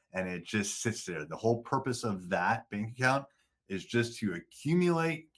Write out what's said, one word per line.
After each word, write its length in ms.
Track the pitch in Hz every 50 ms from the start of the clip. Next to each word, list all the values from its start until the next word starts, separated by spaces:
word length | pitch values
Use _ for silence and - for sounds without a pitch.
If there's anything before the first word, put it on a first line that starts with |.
| _ _
and 160 | - 92 92 92
it 160 | 90 87 82
just 380 | - - 107 98 - - -
sits 220 | - 117 101 - -
there. 200 | 92 87 78 78
The 120 | - 80
whole 260 | - - 113 120 117
purpose 400 | - - - 131 135 135 117 -
of 260 | - 113 101 92 90 87
that 380 | 95 90 90 98 117 - - -
bank 280 | 104 104 110 113 120 -
account 260 | 131 131 135 143 139 - _ _ _ _ _ _ _ -
is 160 | 98 90 -
just 340 | - - 120 117 117 - -
to 160 | 113 98 87
accumulate 920 | 85 - - - - - 143 165 180 180 175 170 165 165 165 160 160 156 - _